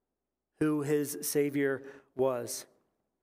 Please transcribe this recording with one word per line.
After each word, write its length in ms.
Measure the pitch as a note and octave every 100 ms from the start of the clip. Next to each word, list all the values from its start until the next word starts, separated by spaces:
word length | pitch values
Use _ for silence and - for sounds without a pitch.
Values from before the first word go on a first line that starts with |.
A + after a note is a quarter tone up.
| _ _ _ _ _ -
who 240 | D3+ D3+
his 340 | C#3+ D3+ C#3 -
Savior 640 | - D3 C#3+ C#3+ C#3 C3+ - - - B2+
was. 500 | C3 B2 A#2 - - _ _ _ _ _